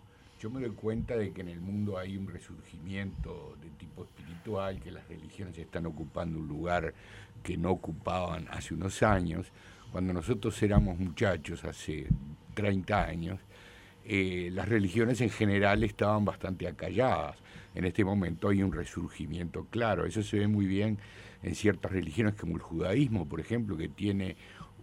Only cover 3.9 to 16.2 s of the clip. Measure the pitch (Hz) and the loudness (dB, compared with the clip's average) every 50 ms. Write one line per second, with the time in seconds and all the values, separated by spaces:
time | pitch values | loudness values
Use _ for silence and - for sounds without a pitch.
3.9 | - 92 87 - - - 71 76 85 85 - 110 104 98 98 95 95 95 - 90 | -14 -14 -14 -14 -16 -18 -16 -14 -14 -12 -6 -4 -2 -2 -2 -2 -4 -6 -8 -12
4.9 | 87 78 - - 85 80 78 - - - 98 87 85 82 80 - - 87 85 82 | -14 -14 -14 -14 -14 -14 -14 -14 -12 -10 -10 -10 -10 -10 -10 -6 -6 -4 -4 -4
5.9 | 78 78 80 71 - 85 85 85 80 80 78 76 73 76 82 87 87 90 80 73 | -4 -6 -8 -6 -4 -4 -2 -2 -2 -4 -4 -6 -4 -4 0 2 2 2 2 -2
6.9 | - - - - - - - - - - - - 90 85 82 90 92 87 - - | -6 -8 -16 -20 -18 -18 -18 -18 -18 -12 -8 -6 -2 0 2 2 2 0 -2 -6
7.9 | 80 - - 87 87 92 90 87 82 80 80 76 - 82 - - 82 80 90 95 | -8 -6 -2 -2 0 0 0 -2 -4 -4 -6 -6 -8 -8 -6 -4 -4 -2 -2 -2
8.9 | - - 131 120 101 95 90 82 80 90 98 - - - - - - - - - | 2 6 6 6 8 6 4 2 0 -2 -4 -6 -10 -20 -20 -20 -20 -20 -14 -8
9.9 | - 90 92 92 90 90 80 95 127 101 98 113 101 - 110 101 104 101 104 98 | -4 -2 0 0 0 0 0 0 -2 0 0 -2 0 2 4 6 6 6 6 6
10.9 | 87 85 95 92 78 - 120 101 87 82 73 - 85 80 - 80 78 - - - | 4 0 -2 -2 0 2 2 2 2 0 -2 -6 -8 -6 -6 -8 -8 -8 -6 -6
11.9 | 78 76 73 76 76 - 69 73 76 - - - - - 104 101 98 95 87 - | -6 -2 0 0 0 0 -2 -8 -14 -14 -16 -10 -4 0 2 2 2 2 2 2
12.9 | 107 98 85 80 82 85 82 85 95 95 - - - - - - - - - - | 2 2 2 2 0 -4 -4 -4 -4 -6 -8 -14 -20 -20 -20 -20 -20 -20 -20 -20
13.9 | - - - 107 104 98 95 92 90 90 87 87 90 95 98 98 117 107 98 90 | -20 -14 -4 0 2 2 2 2 0 -2 -2 -2 -2 -2 0 4 4 4 4 4
14.9 | 85 117 113 117 131 - 127 101 - - 110 101 101 101 101 101 101 107 113 104 | 4 4 4 4 4 4 2 2 2 4 4 4 6 6 6 6 6 6 2 2
15.9 | - - 107 101 107 107 | 2 2 4 4 4 4